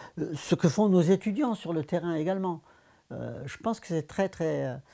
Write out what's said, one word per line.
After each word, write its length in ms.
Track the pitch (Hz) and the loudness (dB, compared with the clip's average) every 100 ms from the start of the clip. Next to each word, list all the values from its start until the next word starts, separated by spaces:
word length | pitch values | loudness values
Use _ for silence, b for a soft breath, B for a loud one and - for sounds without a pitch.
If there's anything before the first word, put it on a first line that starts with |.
| B - | B -8
euh, 140 | 151 | -6
ce 200 | 147 - | -4 0
que 140 | 175 170 | 4 4
font 200 | 208 214 | 4 6
nos 120 | 185 | 6
étudiants 520 | 160 190 214 202 269 | 6 4 2 0 0
sur 200 | 214 170 | -2 -2
le 100 | 165 | -4
terrain 320 | 147 175 170 | -2 -2 -2
également. 460 | 160 170 190 185 160 b b b b _ | -2 0 0 -2 -4 b b b b _
Euh, 320 | 123 117 117 | -10 -8 -8
je 120 | 135 - | -12 -6
pense 220 | 226 220 | -4 -4
que 80 | - | -2
c'est 200 | 165 147 | -4 -2
très, 220 | - 190 | -2 -2
très... 360 | - 160 143 | 0 -2 0
Euh, 100 | 139 131 b | -2 -6 b